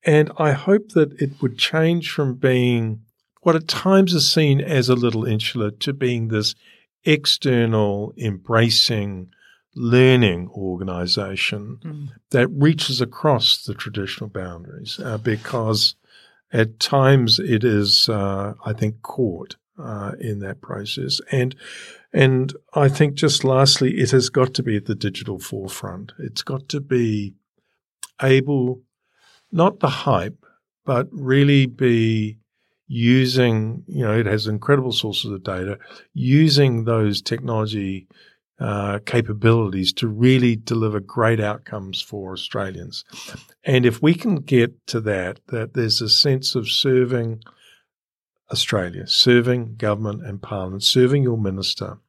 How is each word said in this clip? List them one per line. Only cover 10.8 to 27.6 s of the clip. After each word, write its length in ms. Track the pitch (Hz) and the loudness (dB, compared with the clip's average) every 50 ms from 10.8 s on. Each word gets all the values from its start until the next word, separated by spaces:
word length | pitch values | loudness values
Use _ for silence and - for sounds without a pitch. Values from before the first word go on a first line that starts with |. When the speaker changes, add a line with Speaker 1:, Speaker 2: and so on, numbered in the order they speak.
| 95 95 90 87 87 90 - - 101 95 95 92 - - - 104 101 107 120 - _ | -6 -6 -4 -4 -2 -2 -2 -2 -4 -6 -6 -6 -4 -4 -4 -6 -10 -12 -14 -14 _
Speaker 2:
Mm. 240 | 160 151 151 147 139 - - _ _ | -16 -14 -12 -14 -14 -16 -18 _ _
Speaker 1:
that 180 | - 131 123 131 | 2 2 2 2
reaches 520 | - 143 139 151 160 156 - - 135 120 | 2 2 4 4 4 2 -2 -4 -2 -2
across 600 | 127 117 - - - 151 143 113 - - - - - | -4 -4 -6 -4 0 0 0 2 4 2 2 2 0
the 120 | - 107 | -10 -10
traditional 540 | - - - 101 107 98 98 - - - 107 | -10 -10 -10 -8 -8 -8 -8 -8 -10 -12 -10
boundaries, 720 | 95 101 92 90 87 85 87 - - - - 113 - - | -10 -10 -10 -10 -12 -14 -16 -18 -18 -16 -14 -14 -12 -10
uh, 200 | - 127 110 104 | -8 -8 -8 -4
because 760 | 110 120 110 110 110 - - 123 113 110 110 107 - - - _ _ _ _ - _ _ _ _ _ _ - | -2 -2 -2 -2 -4 -6 -6 -4 -2 0 0 0 0 -2 -2 _ _ _ _ -20 _ _ _ _ _ _ 0
at 280 | 120 110 107 113 _ | 2 2 2 0 _
times 580 | - - - 139 135 131 139 135 123 113 101 - | -6 0 2 4 6 6 6 6 6 4 2 0
it 240 | - - 123 107 110 | 2 0 0 2 2
is, 460 | 123 107 104 104 98 - - - - | 2 2 2 2 2 2 2 2 2
uh, 460 | 113 104 98 98 98 98 98 101 107 - - | 0 0 -2 -2 -4 -4 -6 -8 -10 -10 -8
I 80 | - 110 | -8 -4
think, 300 | 110 110 107 110 110 _ | -2 -2 -4 -4 -6 _
caught, 540 | - - - 127 110 90 85 90 - - _ _ _ _ - | -14 -4 -2 -2 -2 -2 -6 -12 -14 -16 _ _ _ _ -18
uh, 340 | 151 120 110 104 101 101 - - | -14 -12 -12 -10 -10 -10 -10 -10
in 220 | - 117 107 101 | -8 -8 -8 -8
that 200 | 98 95 95 - | -8 -10 -12 -12
process. 600 | - - - 104 101 107 - - 131 - 139 - - - | -12 -12 -12 -10 -8 -10 -8 -8 -6 -6 -6 -6 -6 -2
And, 240 | - 135 123 127 135 - - - - - - - - - _ _ - | -2 0 0 -2 -4 -10 -18 -20 -18 -18 -20 -20 -20 -20 _ _ 2
and 420 | - 143 135 131 131 131 135 - - _ _ - | 4 4 4 4 2 0 -2 -6 -12 _ _ -2
I 140 | 151 147 135 | 2 2 2
think 260 | 139 - 156 147 139 | 4 4 2 2 2
just 300 | 143 - 151 139 - - | 0 0 0 0 0 0
lastly, 540 | 135 131 131 139 135 - - 135 127 - 127 | 0 2 4 6 4 4 4 2 0 2 0
it 120 | 127 117 | 0 2
has 200 | - 131 123 - | 4 2 2 2
got 240 | _ 139 127 127 131 | _ 2 0 2 0
to 80 | - 120 | -4 -4
be 120 | 117 110 | -2 -2
at 100 | 104 - | -2 -2
the 80 | - 110 | -4 -6
digital 440 | - - 104 95 - - - 101 95 | -4 -4 -6 -6 -6 -10 -10 -10 -10
forefront. 760 | - - - - 95 95 - - - 101 90 92 104 117 - _ | -10 -10 -10 -10 -10 -10 -12 -12 -12 -12 -12 -12 -14 -18 -16 _
It's 240 | 151 127 110 - - | -14 -10 -10 -10 -8
got 260 | - 131 135 143 _ | -6 -8 -8 -8 _
to 100 | - 147 | -8 -8
be 540 | 139 143 131 127 117 113 107 107 101 98 95 _ _ _ _ _ | -4 0 0 0 2 2 0 -2 -4 -8 -12 _ _ _ _ _